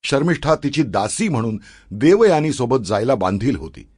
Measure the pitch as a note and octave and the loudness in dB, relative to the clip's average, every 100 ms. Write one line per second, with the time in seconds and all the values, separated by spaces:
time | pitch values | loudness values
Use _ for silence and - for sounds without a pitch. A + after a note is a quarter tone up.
0 | - C#3 D#3+ D#3+ D3 D#3 C#3+ D3 C3 G2 | -2 -2 0 -2 0 0 0 -2 -2 -2
1 | G#2+ - G#3+ C3 A2+ G#2+ - - _ G2+ | -2 -2 -2 -2 -2 -6 -12 -20 _ 0
2 | C#3+ G#3 A3 D#3 D#3 C#3 A#2+ C3 F#2 G#2 | 4 6 6 4 0 -2 0 -2 0 -2
3 | A#2 C3 F#2 G2 A#2 G2 D#2 - - | 0 0 0 0 -2 -4 -8 -18 -20